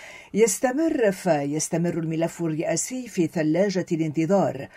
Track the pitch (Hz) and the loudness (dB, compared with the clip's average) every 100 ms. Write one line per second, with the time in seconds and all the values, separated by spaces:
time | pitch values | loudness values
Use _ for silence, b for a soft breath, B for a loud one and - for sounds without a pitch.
0 | B B B 196 226 - 254 262 330 302 | B B B 2 2 2 -2 0 0 2
1 | 214 190 185 151 143 151 - 170 170 165 | 2 2 2 2 2 -2 -2 0 0 0
2 | 160 160 165 - 165 156 165 165 - 254 | -2 0 -2 -2 -4 -2 -2 -2 -4 -6
3 | 240 190 156 170 156 170 202 185 - 160 | -6 -2 0 2 0 2 2 0 -2 -2
4 | 160 151 160 196 139 - - | 0 0 2 4 2 -2 -12